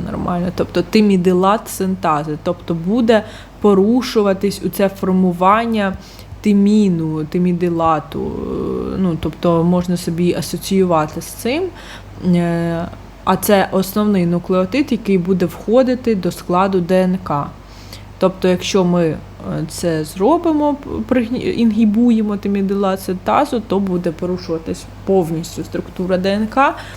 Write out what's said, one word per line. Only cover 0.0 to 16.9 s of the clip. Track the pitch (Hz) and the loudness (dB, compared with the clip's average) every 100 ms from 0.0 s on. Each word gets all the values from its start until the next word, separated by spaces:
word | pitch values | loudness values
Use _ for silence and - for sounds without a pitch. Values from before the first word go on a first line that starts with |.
| 175 | -4
нормально. | 160 180 175 175 - | -4 -2 -2 -2 -2
Тобто | - 175 | -2 -2
тимідилат | 175 220 208 190 180 180 190 220 - | 2 4 6 4 4 4 4 2 -2
синтази, | - 190 190 175 147 156 151 | -4 -4 -2 0 0 -2 -4
тобто | 180 175 - | -4 -6 -4
буде | 165 175 240 233 214 208 - - - | -4 0 0 4 2 2 -14 -18 0
порушуватись | 208 190 202 254 - 226 202 190 202 190 185 | 4 4 4 2 2 0 2 2 -2 -2 -6
у | |
це | - 196 | 0 -2
формування | 196 185 185 185 175 185 220 233 220 196 185 - - - - | 0 0 2 2 4 4 4 2 0 -2 -4 -14 -20 -18 -4
тиміну, | 214 202 202 214 196 170 160 156 151 | 2 4 6 4 4 2 -2 -4 -4
тимідилату, | 180 180 170 175 165 165 156 - 143 | 0 0 2 0 0 2 0 -2 -6
е, | - 64 - - 131 64 64 65 | -6 -6 -6 -4 -4 -4 -4 -2
ну, | 185 165 | 0 0
тобто | 160 - 175 170 | -4 -2 0 2
можна | 175 180 175 175 | 2 2 0 -2
собі | - 165 175 | -2 0 0
асоціювати | - - 175 - 190 180 160 151 165 | 0 -4 -8 -2 2 4 2 0 -6
з | - | -12
цим. | - 233 302 370 - - - - - 185 | -6 -4 -2 -4 -8 -18 -18 -16 -6 0
Е, | 175 170 170 165 165 170 - - - | 2 2 0 -2 -2 -6 -10 -18 -8
а | - 185 | -2 0
це | - 196 - | 4 4 4
основний | 190 190 214 208 196 170 | 0 0 0 2 2 2
нуклеотид, | 175 175 185 185 269 294 | 0 0 0 2 0 0
який | 226 - 190 | -2 2 0
буде | 170 180 175 | 2 0 0
входити | - - 247 254 247 240 202 | -2 2 4 4 2 0 0
до | 175 | -2
складу | - - 180 196 190 | -6 -2 0 2 0
Д | 175 | 2